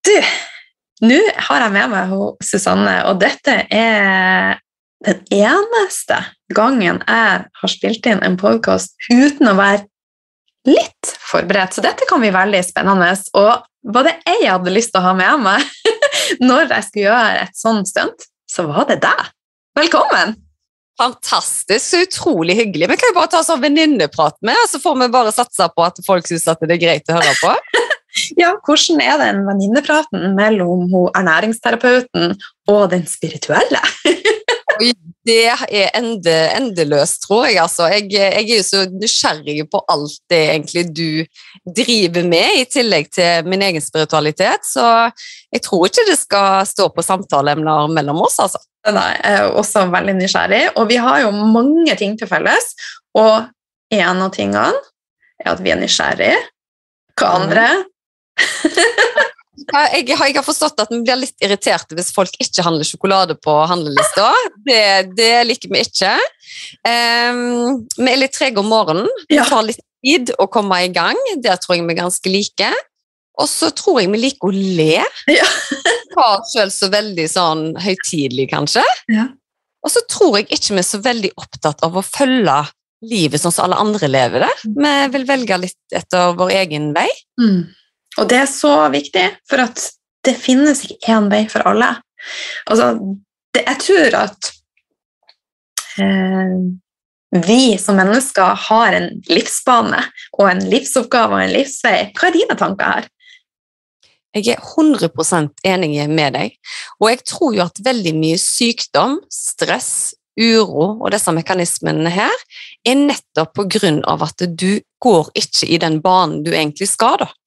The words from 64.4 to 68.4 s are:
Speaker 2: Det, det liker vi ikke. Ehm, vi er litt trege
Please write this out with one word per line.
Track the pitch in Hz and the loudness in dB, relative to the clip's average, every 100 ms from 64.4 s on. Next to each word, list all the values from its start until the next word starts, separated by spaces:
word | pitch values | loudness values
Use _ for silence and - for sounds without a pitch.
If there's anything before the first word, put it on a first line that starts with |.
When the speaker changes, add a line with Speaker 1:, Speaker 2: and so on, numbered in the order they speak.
| 466 - 220 | 0 -6 0
Speaker 2:
Det, | 226 208 196 190 | 2 4 2 0
det | 185 226 240 | 0 2 4
liker | 240 254 180 | 2 -2 -4
vi | - | -4
ikke. | 226 - 190 262 523 _ - - - - 226 | -4 -2 -2 0 -4 _ -20 -18 -18 -8 -4
Ehm, | 233 240 233 240 240 240 240 240 269 226 | 0 0 0 0 -2 -4 -2 -2 -2 -6
vi | - 254 | -2 0
er | 254 | 0
litt | 269 | -2
trege | - | -2